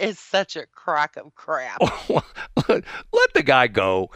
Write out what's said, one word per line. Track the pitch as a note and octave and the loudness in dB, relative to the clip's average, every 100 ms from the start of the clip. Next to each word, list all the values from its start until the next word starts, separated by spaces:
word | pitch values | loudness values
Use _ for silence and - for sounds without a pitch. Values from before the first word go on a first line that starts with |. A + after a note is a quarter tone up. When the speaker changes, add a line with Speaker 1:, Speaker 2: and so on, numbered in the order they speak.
Speaker 1:
is | A3+ G3 | -8 -8
such | - F#3+ G3 D#3+ | -6 -4 -4 -8
a | C3+ | -14
crock | - - D#3 D3+ - | -12 -4 -2 -2 -6
of | D3+ | -20
crap. | _ - D3+ B2+ F#2+ | _ -8 -6 -6 -2
Speaker 2:
<laughs> | - - - - - - - - - | -2 -2 -2 -2 -2 -12 -6 -2 0
Let | - - - - A#4 B4+ | 0 -2 -16 -2 2 4
the | - | 2
guy | D3 C3 B2 | 4 4 4
go. | G2+ F#2+ F#2+ F#2 | 2 0 0 -2